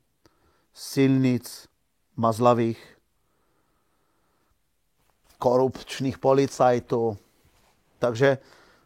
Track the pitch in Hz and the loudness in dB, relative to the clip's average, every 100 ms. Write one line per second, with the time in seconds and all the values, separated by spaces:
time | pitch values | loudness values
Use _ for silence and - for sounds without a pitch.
0 | _ _ _ _ _ _ _ - - - | _ _ _ _ _ _ _ -20 -8 0
1 | 135 135 131 123 - - - _ _ _ | 2 2 2 0 -4 -18 -20 _ _ _
2 | _ - 113 107 120 120 117 113 - _ | _ -2 -2 2 2 4 0 -4 -14 _
3 | _ _ _ _ _ _ _ _ _ _ | _ _ _ _ _ _ _ _ _ _
4 | _ _ _ _ _ _ _ _ _ _ | _ _ _ _ _ _ _ _ _ _
5 | _ _ _ _ 127 127 131 - - - | _ _ _ _ 0 2 0 -4 -14 -8
6 | 131 120 135 135 139 - 127 123 - 120 | -8 -4 0 2 0 0 2 2 -2 -4
7 | 113 101 _ _ _ _ _ _ _ _ | -4 -6 _ _ _ _ _ _ _ _
8 | 120 113 139 131 - _ _ _ | -6 0 0 0 -6 _ _ _